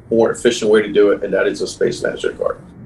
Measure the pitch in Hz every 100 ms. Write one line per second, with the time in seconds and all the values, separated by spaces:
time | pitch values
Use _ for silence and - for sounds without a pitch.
0 | - 113 110 - 120 - 110 110 104 104
1 | 101 98 98 95 101 - 92 - 80 -
2 | - - - - - - - -